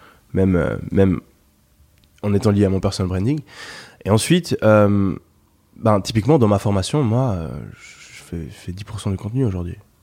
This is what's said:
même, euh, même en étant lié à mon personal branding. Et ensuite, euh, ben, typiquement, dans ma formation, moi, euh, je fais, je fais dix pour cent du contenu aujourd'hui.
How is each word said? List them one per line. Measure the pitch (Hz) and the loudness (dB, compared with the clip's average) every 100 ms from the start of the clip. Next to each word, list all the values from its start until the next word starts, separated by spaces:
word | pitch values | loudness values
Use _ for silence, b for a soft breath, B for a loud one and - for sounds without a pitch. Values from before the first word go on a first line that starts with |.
| b b b | b b b
même, | - 95 90 | 0 2 2
euh, | 78 55 - | 0 -4 -4
même | - 98 82 - _ _ _ _ _ _ _ _ _ | 0 2 0 -6 _ _ _ _ _ _ _ _ _
en | 104 | -2
étant | 101 107 | 2 2
lié | 101 98 | 4 2
à | |
mon | 95 | 2
personal | 98 - 92 | -2 -2 -4
branding. | 92 104 151 - B B B B B | -2 -2 -4 -6 B B B B B
Et | - | 0
ensuite, | 110 - 175 165 - | 2 4 0 0 0
euh, | 107 107 104 101 95 - - _ _ _ _ - | 4 6 4 2 0 -4 -10 _ _ _ _ -4
ben, | 113 104 | 0 0
typiquement, | 95 113 107 156 | 0 -2 2 4
dans | 110 | 4
ma | 101 | 2
formation, | 110 101 95 147 | 0 -2 0 -2
moi, | 127 117 135 | 0 0 -2
euh, | 95 80 65 53 - | -4 -6 -10 -14 -18
je | - - - - | -20 -20 -20 -20
fais, | - 85 76 | -12 -12 -12
je | |
fais | - - | -14 -14
dix | 90 | -14
pour | - - | -12 -10
cent | - | -6
du | 95 | -6
contenu | 104 123 127 | -4 -2 -2
aujourd'hui. | 92 87 - - _ | -2 -8 -12 -18 _